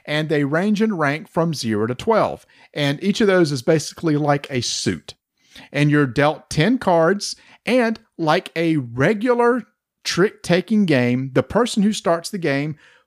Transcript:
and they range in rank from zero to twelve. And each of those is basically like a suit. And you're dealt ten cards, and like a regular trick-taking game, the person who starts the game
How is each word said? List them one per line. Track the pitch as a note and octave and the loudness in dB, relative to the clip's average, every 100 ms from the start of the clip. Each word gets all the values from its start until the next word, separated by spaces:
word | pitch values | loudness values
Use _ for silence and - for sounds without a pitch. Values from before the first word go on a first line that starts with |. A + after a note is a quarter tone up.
| - | -6
and | D3+ D#3 | -4 -2
they | D3+ | 0
range | C#3+ D#3 G3+ G3 | 0 0 0 0
in | A3 F#3 | 0 0
rank | C#3+ D3+ - | -2 -2 -4
from | - E3+ C3+ | -2 -2 -2
zero | A#2 G#2 A2 | -2 -2 -2
to | B2 | -4
twelve. | - A3 A#2 C2+ - _ _ - | 0 2 0 -4 -14 _ _ -4
And | C#3+ D3 | -2 0
each | F#3+ G3 | -2 2
of | G#3 | 4
those | F#3 D#3+ | 4 2
is | C#3 | 0
basically | A#2+ D#3+ - - E3 D3 | 0 0 -2 -6 -2 0
like | D3 C#3+ - | 2 0 -2
a | C3 | -4
suit. | - - - E2+ - - _ _ _ - - | -4 -4 -4 -4 -8 -20 _ _ _ -20 -8
And | C#3+ D3 | 0 2
you're | D3 C#3 | 4 2
dealt | A#2 C#3+ D3 - | 2 0 0 -6
ten | D3+ F3 B3+ | 0 2 2
cards, | - E3+ D#3+ G3+ - - _ - - | 2 2 2 0 -4 -12 _ -12 -2
and | B3+ A3+ A3+ _ - | 0 0 -4 _ -4
like | D#3+ E3+ - E3 | 0 0 0 -2
a | E3+ D#3+ | 0 0
regular | B2 A#2 D3 G#3+ B3+ A#3+ A#3+ B3 - _ _ _ | -2 0 0 0 0 2 2 0 -4 _ _ _
trick-taking | - - G#3 - - F3 - G#3+ F#3+ | -6 0 0 0 -2 -2 2 0 2
game, | C3+ B2 B2 C3+ | 2 2 0 0
the | C3 | -2
person | - G3+ A#3+ - | 0 -2 0 0
who | G3 | 0
starts | G#3 G3 E3+ - | 0 -2 -2 -4
the | G3+ | -6
game | D#3+ C#3 D3+ D3+ _ _ | -2 -2 -4 -8 _ _